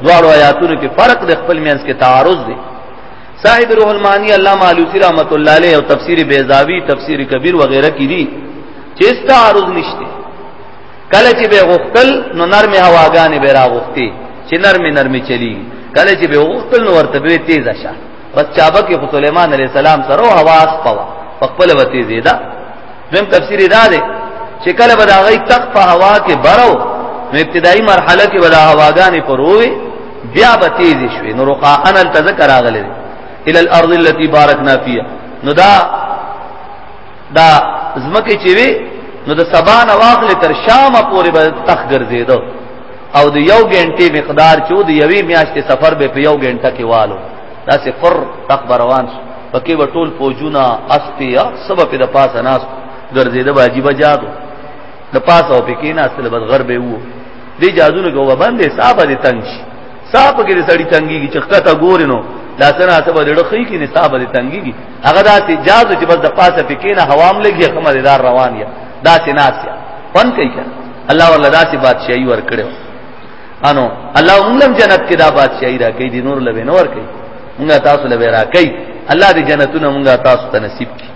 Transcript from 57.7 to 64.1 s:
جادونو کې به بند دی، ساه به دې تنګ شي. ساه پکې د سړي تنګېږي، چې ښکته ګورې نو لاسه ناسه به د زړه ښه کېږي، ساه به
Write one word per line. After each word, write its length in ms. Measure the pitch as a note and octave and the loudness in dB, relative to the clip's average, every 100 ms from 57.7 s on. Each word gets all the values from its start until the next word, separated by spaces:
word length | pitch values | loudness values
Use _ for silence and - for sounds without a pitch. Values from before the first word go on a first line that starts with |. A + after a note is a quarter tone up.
| A3 | 2
جادونو 320 | D3+ E3+ F#3 | 2 2 -4
کې 200 | C#3 C3+ | -2 0
به 60 | |
بند 240 | C3 G3 A#3+ | 0 0 0
دی، 80 | E3 - | -2 0
ساه 140 | - | 0
به 100 | A#3+ | 2
دې 140 | D#3 C3 C3+ | 0 0 -2
تنګ 140 | A#2 | -2
شي. 180 | G#2+ - - - - - - | -6 -14 -16 -18 -20 -20 -4
ساه 200 | B3 C#4 | 2 2
پکې 200 | C4 G3+ | 2 -2
د 60 | F#3 F3 | -2 0
سړي 160 | E3+ E3 | 0 2
تنګېږي، 360 | E3 D#3 D#3 C#3+ | -2 -2 -6 -6
چې 60 | D#3 | -6
ښکته 320 | - G3 F#3 | 0 0 2
ګورې 320 | D#3 E3+ F#3 D3+ | 0 2 2 0
نو 60 | B2 G#2 - - - | -2 -6 -14 -16 0
لاسه 280 | C#3+ D3 F3+ | 0 2 2
ناسه 240 | E3 D#3 | 2 2
به 120 | D#3+ | 0
د 40 | D3 | 0
زړه 160 | D#3 E3+ | 0 0
ښه 180 | A3 A#3+ | -2 -4
کېږي، 200 | F#3+ C#3+ | -6 -4
ساه 140 | D#3+ | 0
به 100 | E3 | 0